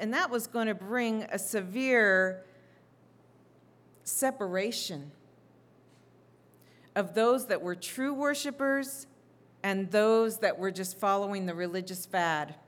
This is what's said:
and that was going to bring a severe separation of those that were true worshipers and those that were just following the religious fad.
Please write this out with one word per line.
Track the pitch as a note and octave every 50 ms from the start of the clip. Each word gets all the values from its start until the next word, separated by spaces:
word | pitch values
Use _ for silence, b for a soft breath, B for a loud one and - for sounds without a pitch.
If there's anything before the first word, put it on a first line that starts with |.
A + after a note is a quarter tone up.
and | - G#3+ A#3
that | D4 F#4 D#4+
was | A#3+ A#3+ A3 -
going | - A#3 A3+ A3
to | G#3+
bring | F#3 F#3+ G3 A3+ B3 A#3+ A3+ A3+ A3 A3
a | - - G3
severe | G3+ - - G#3+ F#3+ F3+ F#3 A#3+ C4 C4 B3+ A#3+ A3 G3+ F#3+ F#3 F#3 F#3 F#3 F#3 B B B B B B B B B B B _ _ _ _ _ _ _ _ _ _ _ _ _ _ _ _ _ _ - - - -
separation | - - - - C4 C4 C4+ G#3 F#3 F3+ F#3 G3 A3+ A#3 - - - F#3 D3 C#3 D3 D3 - - - - _ - - _ _ _ _ _ _ _ _ _ - _ _ _ _ _ _ _ _ _ _ _ _ B B B B B B B
of | - G3+ F3 E3
those | A3 A3 A#3 B3 C4 -
that | - G3+ -
were | D3+ F3+ F3+
true | F3 - - - - C4 C#4 C#4+
worshipers | C4 C#4+ C#4+ D4 C#4+ - C#4+ C#4 C#4+ C#4 C#4 C4+ C#4 C4+ C4 - - - - - _ _ _ _ _ _ _ _ _
and | - G3 G3 F#3+ G3 F3+
those | F3 G#3 G#3+ A3 A3+ A3+ A3+ A3+ A3 -
that | - F#3+ - -
were | F#3 F#3+
just | F3+ F3 F#3+ F#3 - -
following | - G3+ G3 G3 G3+ G3 G3+ G3 F#3+
the | F3+ E3+
religious | E3 F3+ F3+ E3+ F#3+ F3+ F#3 F#3 F3+ -
fad. | - - F#3 E3+ E3+ D#3+ D3+ D3+ D3 D3+ - -